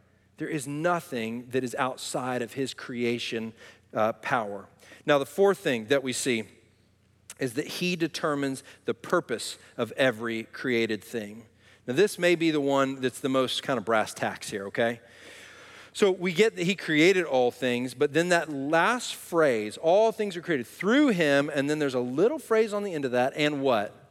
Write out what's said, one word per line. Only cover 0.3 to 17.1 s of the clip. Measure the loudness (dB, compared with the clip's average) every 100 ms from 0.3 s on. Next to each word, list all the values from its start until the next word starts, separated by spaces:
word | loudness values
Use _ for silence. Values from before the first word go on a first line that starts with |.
| -12
There | -6
is | -6 -4
nothing | -2 0 0 -2 -6 -4 -6 -4
that | -2
is | -2 -2
outside | -4 -4 -8 -6 -4 -4
of | -4
his | -4 -6
creation, | -6 -10 -4 -2 -2 -4 -6 -8 -12 -20 -20 _
uh, | -2 0
power. | -2 -2 -2 -2 -8 -14 _ -20 -10 2
Now, | 2
the | 2
fourth | 2 4 4
thing | 0 -2 2
that | 0
we | 0
see | -4 -2 -2 -4 -14 _ _ _ _ _ _ -20 -8
is | -6
that | -4 -8
he | -4 -2 -2
determines | -2 -2 -2 0 -2 -6 -12 -10 -8
the | -8
purpose | 0 0 0 -6 -8 -12 -16 -6
of | -6
every | 0 0 0 -6 -6 -8
created | -8 -2 0 0 -2
thing. | -6 -10 -10 -14 -20 _ _ -16 -4
Now, |
this | 2 2 2
may | 2
be | 2 2
the | 2
one | 2 2 2 0
that's | -4 -4
the | -2
most | 0 0 -2
kind | -2 -2
of | 0
brass | 0 0 -4
tacks | -6 -6 -8
here, | -8 -6
okay? | -2 -2 -2 -12 -20 -20 -20 -20 -20 -20 -20 -16
So | 0 2
we | 2 -2
get | 2 2 2
that | -2
he | -2
created | 0 6 6